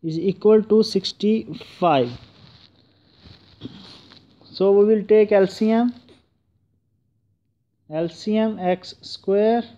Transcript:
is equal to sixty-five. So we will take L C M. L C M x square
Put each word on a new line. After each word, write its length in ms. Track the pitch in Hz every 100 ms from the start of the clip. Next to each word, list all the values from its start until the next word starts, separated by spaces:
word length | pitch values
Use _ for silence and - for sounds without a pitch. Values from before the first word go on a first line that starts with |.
is 140 | 165 160
equal 440 | 180 185 208 220
to 200 | 214 214
sixty-five. 1300 | 214 196 190 - 208 220 220 160 - - 175 143 123 123 - _ - _ _ _ _ _ _ _ - - _ _ - 190 - - - - _ _
So 280 | _ - 190
we 140 | 196 208
will 180 | 220
take 280 | 202 214 214
L 160 | 208 190
C 240 | - 220
M. 220 | 226 247 240 _ _ _ _ _ _ _ _ _ _ _ _ _ _ _ _ _ _ _
L 200 | 156 170
C 260 | 165 - 214
M 220 | 220 208
x 360 | 180 180 - -
square 600 | - - - 196 214 233 233